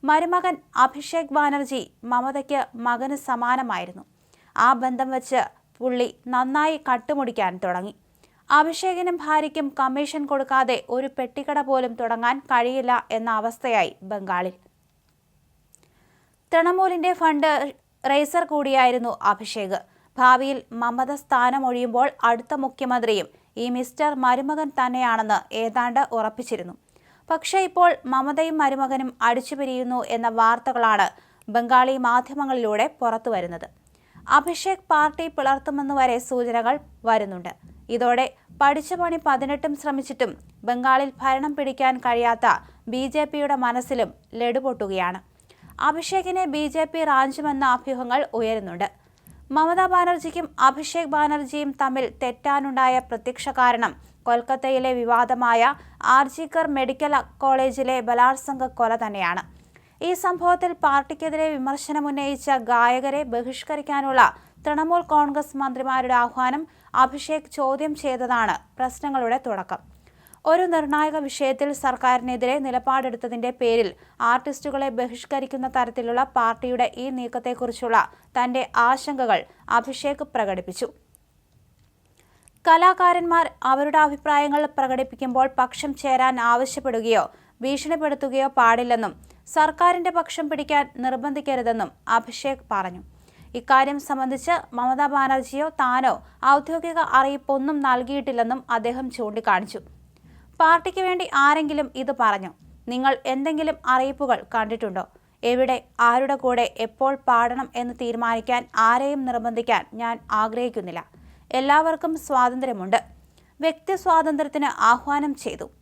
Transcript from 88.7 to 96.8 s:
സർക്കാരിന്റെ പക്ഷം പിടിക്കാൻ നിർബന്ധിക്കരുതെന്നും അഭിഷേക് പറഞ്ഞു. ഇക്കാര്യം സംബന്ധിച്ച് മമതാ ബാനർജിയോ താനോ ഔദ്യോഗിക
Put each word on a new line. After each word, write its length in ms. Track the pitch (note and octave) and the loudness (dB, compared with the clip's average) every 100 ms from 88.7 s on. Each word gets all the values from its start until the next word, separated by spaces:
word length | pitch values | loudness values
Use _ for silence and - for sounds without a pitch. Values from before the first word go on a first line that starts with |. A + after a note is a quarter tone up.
| A3+ B3 A#3 G#3 - - - - D#4+ | 4 2 0 -2 -8 -20 -20 -6 2
സർക്കാരിന്റെ 560 | D#4 D#4 F4 F4+ F4 F4 | 2 4 2 4 0 -2
പക്ഷം 280 | E4+ - D4+ | -4 -6 -4
പിടിക്കാൻ 360 | D4 D4 D4 C#4+ - | -4 0 0 0 -4
നിർബന്ധിക്കരുതെന്നും 880 | B3+ B3+ C#4 C#4 C#4 C4 A#3 A3+ F#3 _ - A3+ | -4 -4 -4 -6 -4 -2 0 -2 -4 _ 0 0
അഭിഷേക് 480 | A#3 A#3 C#4 C4 - | 0 -8 -6 -6 -4
പറഞ്ഞു. 320 | G3+ F#3 F3+ - - _ _ - B3 | -4 -4 -10 -20 -20 _ _ -14 -12
ഇക്കാര്യം 400 | A#3+ C4 C4+ C#4+ C#4 | 2 4 4 -2 -4
സംബന്ധിച്ച് 480 | C4+ C4 C4+ E4+ E4+ - A#3+ | -4 -2 -4 -2 -2 -2 -4
മമതാ 280 | B3 C4 C#4+ | -2 0 0
ബാനർജിയോ 540 | C#4 C4+ C4+ B3+ C4+ D#4 D#4 | 2 2 0 -2 -4 -4 -2
താനോ 340 | B3+ B3+ C4 - - _ B3+ C#4+ | 0 2 0 -2 -8 _ 4 4
ഔദ്യോഗിക 440 | D4 E4 | 2 -6